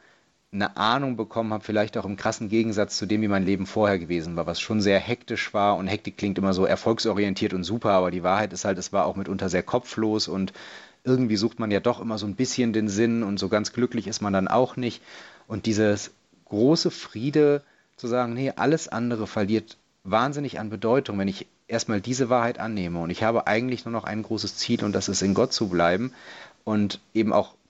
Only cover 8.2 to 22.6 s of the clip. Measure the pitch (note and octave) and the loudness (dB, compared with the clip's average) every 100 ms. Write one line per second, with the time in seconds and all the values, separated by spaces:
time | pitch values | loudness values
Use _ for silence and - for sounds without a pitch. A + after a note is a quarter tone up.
8.2 | F2 G2 G#2+ F2+ G2+ F#2 - G2 F2+ F#2+ | 2 2 0 -2 -2 -2 -2 0 0 -2
9.2 | G2 G2 F#2+ F2+ - B2+ - - A2 G#2+ | -4 -4 0 -2 0 -2 -2 -2 0 0
10.2 | - F#2+ F#2+ - - - - _ B2+ C3 | -2 -4 -4 -6 -18 -18 -20 _ 0 2
11.2 | B2 G#2+ A2+ - A2+ G2 A#2+ A#2+ A2+ A2 | 2 2 0 -2 0 2 2 0 -4 -4
12.2 | G#2 F#2+ B2+ - A#2+ A2 G#2+ G2+ A#2 A#2 | -4 -2 -2 0 0 2 0 2 2 2
13.2 | G#2 G2+ G2 G#2+ G#2 - B2 A#2+ G2 A#2 | -2 -2 0 0 0 -2 -2 -2 -4 -4
14.2 | G#2 G2 F#2+ A#2 B2+ - A#2+ - - - | 0 0 2 2 2 0 -4 -6 -14 -20
15.2 | - - - G#2+ A2+ G#2 G#2+ G2+ - _ | -20 -20 -10 -4 0 2 4 2 -4 _
16.2 | _ _ - G#2 B2+ E3+ F3 - - G#2+ | _ _ -4 2 4 4 0 -4 -12 -6
17.2 | C3+ D3 D3 C#3+ - _ _ - A#2+ B2 | 0 4 4 4 -2 _ _ -10 -2 0
18.2 | A#2+ A#2 C3+ - A#2+ D#3 - A2+ A#2+ A#2 | 0 -2 -4 0 2 2 0 -4 -2 -2
19.2 | G#2 - G2+ A2 - - _ _ F#2+ G#2+ | -2 -2 0 0 -2 -16 _ _ -2 0
20.2 | C3 C#3 C3 - G#2+ G#2 A2+ C3 C3 G2+ | 0 -2 -8 -8 -8 -2 2 2 2 0
21.2 | G2 F#2+ - _ - A2+ - G#2 G#2+ B2+ | -2 -2 -10 _ -6 -4 -2 -2 -2 -2
22.2 | A#2+ B2 A#2 - | 2 2 2 -2